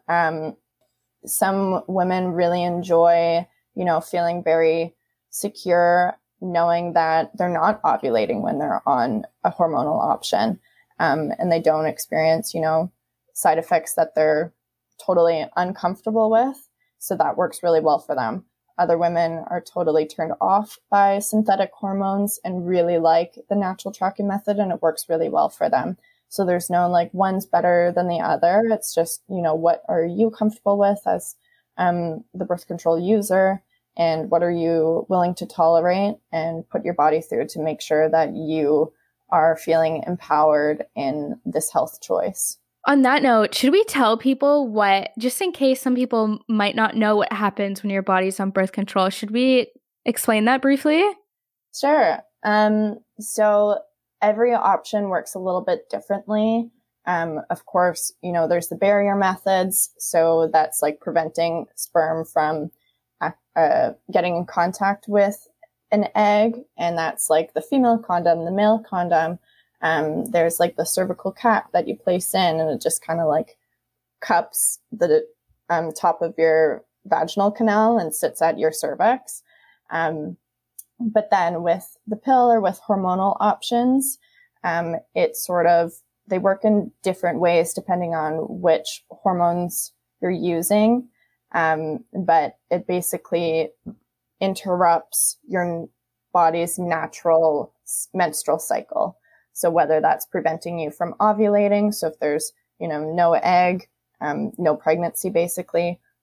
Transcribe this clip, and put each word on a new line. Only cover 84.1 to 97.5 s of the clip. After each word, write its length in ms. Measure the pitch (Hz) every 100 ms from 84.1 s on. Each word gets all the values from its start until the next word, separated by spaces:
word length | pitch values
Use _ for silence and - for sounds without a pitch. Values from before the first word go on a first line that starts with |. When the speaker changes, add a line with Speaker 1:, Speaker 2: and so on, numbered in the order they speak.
| - _ _ _ _
Speaker 1:
um, 320 | 175 165 170 165 -
it 220 | - 165 -
sort 300 | - 175 170
of, 240 | 170 170 - _ _ -
they 120 | 185
work 240 | 190 196
in 300 | 214 208 180 -
different 400 | 190 185 175 170
ways 320 | 175 170 170
depending 420 | - - 180 175 160
on 460 | 156 160 - 180
which 420 | 175 160 - - _
hormones 800 | - 196 180 175 175 175 - - _ _ _
you're 100 | 185
using. 800 | 180 175 165 170 208 214 247 247 _ _ _ _
Um, 540 | 170 160 160 156 151 -
but 440 | - 175 165 147 - _
it 160 | 175 -
basically 840 | 180 175 180 - 175 170 160 - - - - _ _ _ _
interrupts 1000 | 190 185 196 180 175 165 - - - - -
your 180 | 185
n-, 260 | 175 170 - _ _ _ _
body's 480 | 175 165 170 170 -
natural 920 | 175 160 156 - 170 160 160